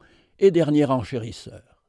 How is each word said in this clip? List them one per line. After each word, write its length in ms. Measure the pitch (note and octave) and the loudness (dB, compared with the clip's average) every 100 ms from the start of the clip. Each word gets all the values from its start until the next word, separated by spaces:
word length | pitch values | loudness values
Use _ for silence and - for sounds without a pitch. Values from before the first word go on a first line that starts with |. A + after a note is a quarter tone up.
| _ _ _ - | _ _ _ 2
et 120 | G3 | 2
dernier 340 | E3+ D3+ D3 | 4 2 2
enchérisseur. 1000 | C#3+ C3 F#2+ B2 A2 F#2+ - - _ _ | 2 0 -4 -10 -10 -14 -18 -20 _ _